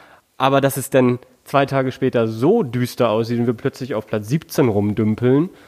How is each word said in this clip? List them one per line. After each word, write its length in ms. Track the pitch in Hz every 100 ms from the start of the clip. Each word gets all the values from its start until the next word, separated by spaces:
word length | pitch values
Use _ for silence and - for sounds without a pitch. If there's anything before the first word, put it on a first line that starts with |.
| - - _ -
aber 240 | 131 139
dass 160 | 135 135
es 120 | -
denn 300 | 135 123 123 - _
zwei 220 | - 139 135
Tage 240 | 135 131
später 360 | - 131 123 113
so 360 | 110 143 233
düster 460 | 143 123 123 - 117
aussieht 300 | 107 113 120
und 60 | 120
wir 80 |
plötzlich 400 | 110 135 - 123
auf 140 | 110 -
Platz 200 | 107 104
siebzehn 400 | 160 - - 131
rumdümpeln, 800 | 104 104 98 107 107 123 139 185 -